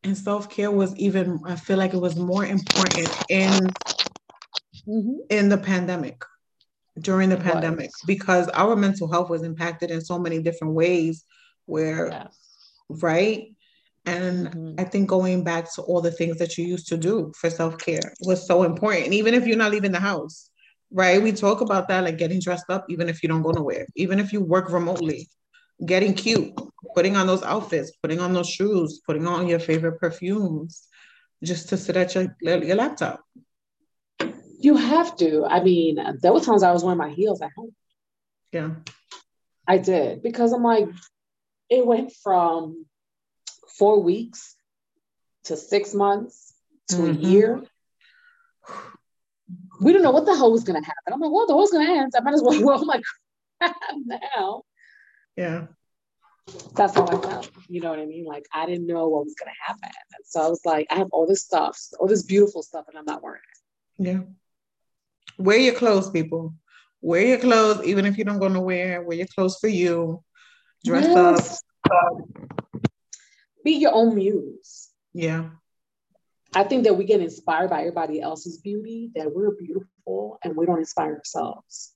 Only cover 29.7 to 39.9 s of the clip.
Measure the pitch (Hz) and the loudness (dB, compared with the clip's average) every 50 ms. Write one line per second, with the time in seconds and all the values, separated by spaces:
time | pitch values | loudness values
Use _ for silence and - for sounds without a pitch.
29.7 | 160 160 160 165 165 - - 165 165 - 180 180 202 214 202 175 156 151 160 165 | 0 0 0 -2 -2 -2 -4 -4 -4 -4 -4 -4 -2 -2 -2 -2 -2 -6 -8 -10
30.7 | - - _ _ _ _ - _ _ _ _ _ _ _ 156 165 180 160 - - | -14 -20 _ _ _ _ -20 _ _ _ _ _ _ _ -8 -6 -6 -6 -4 -6
31.7 | 202 190 - - 175 185 180 180 - 190 185 180 - _ - 165 175 175 160 160 | -6 -4 -4 -2 0 0 0 0 0 -2 -2 -2 -6 _ -2 -2 0 0 0 0
32.7 | 185 214 247 302 302 - 170 - - - _ _ _ - _ _ _ _ _ _ | 0 0 0 -2 -4 -6 -6 -6 -6 -12 _ _ _ -20 _ _ _ _ _ _
33.7 | _ _ _ _ _ _ _ _ _ _ - - - - - - - - - 285 | _ _ _ _ _ _ _ _ _ _ -10 -10 -10 -14 -20 -20 -12 2 4 6
34.7 | 294 247 - 240 294 330 339 - - - 175 160 151 151 - - 165 180 180 185 | 6 6 4 4 2 2 2 0 0 0 0 2 2 2 2 2 0 4 4 4
35.7 | 180 170 165 160 151 156 - - 143 131 - 175 - 330 320 247 220 202 190 180 | 4 4 2 2 0 -2 -4 -6 -6 2 4 4 4 4 4 4 4 6 6 6
36.7 | 175 175 170 185 180 170 151 151 143 170 202 214 - - 156 - _ 208 226 226 | 4 4 2 0 0 -2 -4 -4 -2 -2 0 0 0 -4 -6 -12 _ -14 -16 -16
37.7 | _ _ _ _ _ _ _ _ _ _ _ _ _ _ _ _ - 165 156 160 | _ _ _ _ _ _ _ _ _ _ _ _ _ _ _ _ -8 -8 -6 -6
38.7 | 160 160 - - - _ _ _ - - _ _ _ _ _ _ _ _ _ - | -10 -10 -14 -20 -20 _ _ _ -20 -20 _ _ _ _ _ _ _ _ _ 2
39.7 | 185 185 185 190 | 2 2 4 2